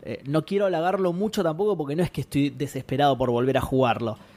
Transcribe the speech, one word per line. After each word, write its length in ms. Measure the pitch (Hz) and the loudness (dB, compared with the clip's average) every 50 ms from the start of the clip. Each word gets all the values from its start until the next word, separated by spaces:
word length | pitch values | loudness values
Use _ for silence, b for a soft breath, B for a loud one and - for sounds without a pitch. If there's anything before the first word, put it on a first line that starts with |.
| - | -10
eh, 160 | - 117 - - | -10 -10 -10 -6
no 200 | 131 143 156 151 | -2 -2 -2 -2
quiero 220 | - 196 196 208 190 | 0 0 0 2 2
halagarlo 440 | 180 160 165 180 196 196 190 180 | 0 0 0 0 0 0 0 0
mucho 320 | 170 175 208 220 - 214 185 | 0 -2 -2 -2 -2 0 0
tampoco 320 | 165 156 160 202 214 202 | 0 0 0 0 0 0
porque 200 | 165 156 135 143 | -2 -2 -4 -2
no 80 | 165 180 | -2 -2
es 80 | 147 | -2
que 100 | - - | -2 -6
estoy 300 | 131 - - 147 139 143 | -8 -4 0 0 0 0
desesperado 680 | 127 127 143 135 - 139 131 - 135 131 143 143 135 120 | -2 -4 -8 -6 -6 -8 -8 -4 0 2 4 4 4 4
por 140 | 127 123 | 2 2
volver 260 | 120 117 123 131 127 131 | 2 2 2 2 2 2
a 40 | |
jugarlo. 560 | 123 - 135 131 131 120 110 107 117 113 107 - B B B | 0 2 2 4 4 4 2 0 -2 -4 -6 -6 B B B